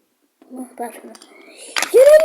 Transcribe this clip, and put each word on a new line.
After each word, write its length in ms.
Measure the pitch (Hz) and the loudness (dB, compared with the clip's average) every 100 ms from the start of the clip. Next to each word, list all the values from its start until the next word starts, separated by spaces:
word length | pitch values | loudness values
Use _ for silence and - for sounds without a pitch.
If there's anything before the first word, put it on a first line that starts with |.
| _ _ _ _ _ 254 | _ _ _ _ _ -20
Ah, 180 | 254 _ | -20 _
pardon. 340 | 240 - 233 220 _ _ _ _ - - - | -20 -20 -20 -20 _ _ _ _ -14 -12 -4
Gelin 320 | 453 554 622 | 0 4 2